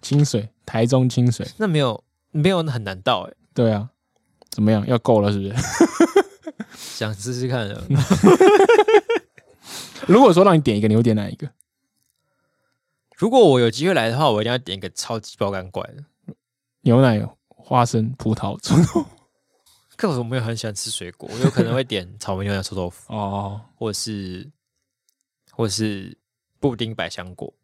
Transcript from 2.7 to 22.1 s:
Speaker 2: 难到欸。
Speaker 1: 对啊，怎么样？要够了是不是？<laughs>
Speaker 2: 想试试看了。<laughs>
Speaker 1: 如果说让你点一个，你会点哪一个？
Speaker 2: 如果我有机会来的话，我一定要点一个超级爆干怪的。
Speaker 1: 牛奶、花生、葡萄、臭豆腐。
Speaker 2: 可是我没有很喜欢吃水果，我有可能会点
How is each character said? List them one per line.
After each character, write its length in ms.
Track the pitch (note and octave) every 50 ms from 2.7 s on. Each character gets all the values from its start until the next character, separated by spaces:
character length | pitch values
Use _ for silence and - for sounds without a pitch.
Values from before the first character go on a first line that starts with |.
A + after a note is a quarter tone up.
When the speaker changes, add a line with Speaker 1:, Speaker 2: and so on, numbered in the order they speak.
| B2+ A#2+ G#2+
Speaker 2:
难 180 | G2 F#2+ F#2 G2
到 180 | C3+ A#2+ F#2+
欸。 120 | F2 - - _ _ _ _
Speaker 1:
对 160 | - A#2+ A2+
啊， 180 | G#2+ G2+ G#2+ B2 _ _ _ _ _ _ _ _ _ _ _ _
怎 100 | - -
么 120 | G#2+ G#2+ A2
样？ 120 | G#2 G2 -
要 100 | B2 A#2
够 220 | _ - A#2+ G#2+
了 100 | G2+ G2+
是 80 | G#2 G2+
不 60 | G2
是？ 100 | G2 G#2 B2
<laughs> 60 | - - - - F4 - - - F4+ D#4+ - G4 - - - _ _ D#4+ - _ - _ -
Speaker 2:
想 380 | - - - - - A2+ G#2+ G#2+
试 180 | G2 G2+ B2 B2+
试 140 | B2 B2+
看 220 | B2+ B2+ B2+ A2 G2
了。 160 | G#2 - E2 -
<laughs> 0 | C3+ D3 C#3 - F#3+ - - - F4+ - F#4+ G4 G#4 F#4+ G4 - A#4+ G#4+ G4 - A4+ G#4 - - A#4 A4 - _ _ - _ _ _ _ _ - - - - - - - -
Speaker 1:
如 140 | - F3 A3+
果 120 | C#4 A#3 E3+
说 120 | E3+ F#3+
让 100 | G3+ F3
你 60 | D#3+
点 160 | C#3 B2 G#2+
一 40 | G#2
个， 60 | G#2 A2
你 60 | G#2+
会 80 | A2+ A#2
点 140 | A#2+ A2
哪 120 | G#2+ G#2 F2+
一 60 | -
个？ 140 | - - C#3+ _ _ _ _ _ _ _ _ _ _ _ _ _ _ _ _ _ _ _ _ _ _ _ _ _ _ _ _ _ _ _ _ _
Speaker 2:
如 120 | _ - A3+
果 120 | A3+ B3+
我 180 | A3+ E3 C3+ B2
有 120 | A#2+ A#2
机 160 | A2 A#2 D3 F#3
会 60 | F#3+
来 140 | C#3 A2+ A2+
的 80 | A#2
话， 140 | C3 D#3 C#3+
我 100 | A2 G#2
一 40 | A2
定 80 | A#2 B2
要 40 |
点 220 | B2+ B2+ - F#2+ G2
一 20 |
个 80 | F2+ F#2
超 280 | _ - - - A#2+ A2+
级 160 | G#2+ - -
爆 140 | _ G#2+ G2+
干 180 | G2 F#2+ F#2 F#2
怪 120 | - - -
的。 500 | - A2 - D3 _ _ _ _ - - _ _ _ _ _ _ _ _ _ _
Speaker 1:
牛 200 | B2+ A#2 B2 C3+
奶、 180 | B2 A2+ G#2+ G#2+ G#2+ - _ _ _
花 360 | _ _ - - - B2+ A#2+
生、 300 | A#2 - A#2 A2 A2+ C3
葡 180 | - - A2 G#2+
萄、 240 | - - G2+ G2+ - -
臭 140 | - -
豆 60 | D3 F3
腐。 220 | - - - D4 - _ _ _ _ _ _ _ _ _ _ _ _ _ _ _ _ _
Speaker 2:
可 160 | - - G3+ D3
是 60 | B2
我 60 | A#2+
没 120 | A2+ B2+
有 60 | B2+ A2+
很 140 | A2+ A#2
喜 100 | A2 -
欢 80 | A2+ G#2
吃 160 | - - A#2+
水 200 | - - F#2+ F2 -
果， 160 | _ - - G#2
我 60 | A#2
有 100 | C3 C3+
可 120 | - - A#2+
能 120 | A2+ A2+
会 80 | C3 C3
点 260 | B2 A2 G2 F2+ F2+